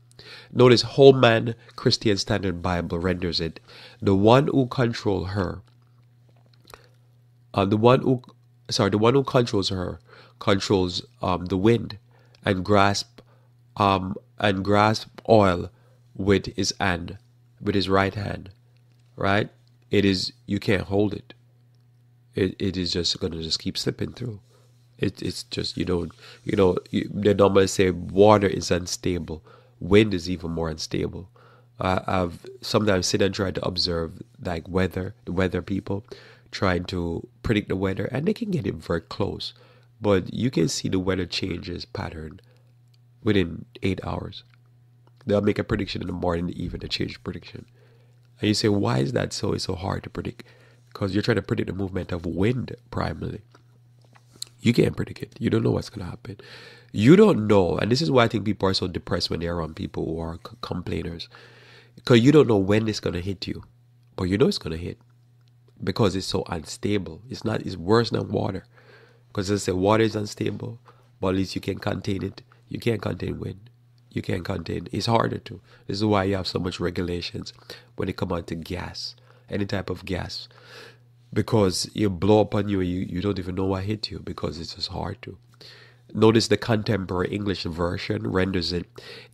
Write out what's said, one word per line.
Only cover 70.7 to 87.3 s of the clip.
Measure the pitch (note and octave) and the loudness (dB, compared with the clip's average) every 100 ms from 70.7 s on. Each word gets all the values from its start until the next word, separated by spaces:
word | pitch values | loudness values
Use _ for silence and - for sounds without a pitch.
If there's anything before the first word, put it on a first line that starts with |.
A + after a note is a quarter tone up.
| A#2 - - _ _ | -12 -20 -20 _ _
but | F#2+ | -2
at | |
least | F#2+ F#2+ F#2 | 0 -2 -4
you | |
can | - F#2+ | -6 -6
contain | G#2 F#2+ G#2 F#2+ | -4 -4 -4 -4
it. | G2 - - _ _ | -6 -10 -20 _ _
You | - | -6
can't | A#2+ A2 | -4 -2
contain | G#2 F#2 F2+ - | -4 -4 -6 -6
wind. | G2+ F#2+ - _ _ _ _ | -8 -12 -18 _ _ _ _
You | - | -8
can't | - F#2+ F2 | -4 -4 -4
contain, | F#2 D#2+ F#2+ F2 | -6 -6 -8 -6
it's | G2+ | -6
harder | A#2 A#2 A#2 G#2+ | 0 2 2 -4
to. | - F#2+ - - - | -10 -16 -18 -16 -10
This | G2 | -2
is | G#2+ | 2
why | G#2 | 2
you | F#2+ G2 | 2 -2
have | F2+ | -4
so | - | -4
much | F2+ - | -4 -4
regulations | F2 F2 F2 F2 - - - - - - - - | -4 -2 -4 -4 -8 -10 -14 -16 -20 -20 -14 -8
when | F#2+ | -6
it | - | -4
come | F2+ | -4
out | F2 - | -4 -6
to | |
gas, | E2+ D#2+ F2 F2 - - - - _ - | -10 -8 -10 -10 -12 -14 -16 -20 _ -10
any | F#2+ G2+ | -6 -4
type | G2 - | -4 -6
of | F#2 - | -8 -6
gas. | F2 F2 - - - - - - - _ _ _ | -8 -8 -12 -16 -20 -20 -20 -20 -20 _ _ _
Because | - G2+ A2 F#2+ F2 - | -4 0 2 2 0 -4
you | - G#2+ | -2 -2
blow | F2 G2 G#2+ | 0 4 6
up | G2+ | 4
on | G#2+ G#2 | 0 -2
you, | G2 | -2
you, | F#2 F2+ | -2 -2
you | G2 F2 | -4 -4
don't | G2+ F#2+ | -4 -4
even | F2+ F#2 | -4 -2
know | F#2+ | -2
what | F#2+ | -2
hit | F#2+ G#2 - | -4 -6 -8
you, | F2 | -10
because | D#2+ F2 E2+ D#2+ | -12 -8 -8 -8
it's | D#2+ | -12
just | - F2+ | -10 -10
hard | E2+ E2+ G2 | -6 -8 -8
to. | - F#2 _ _ - - - _ - | -14 -18 _ _ -20 -20 -20 _ -10
Notice | G#2 A2 A2+ - | 4 6 6 4
the | G#2 | 2
contemporary | - A2 G#2 G2+ F2+ F2+ | 2 -2 0 -2 -2 -2
English | F#2 | -2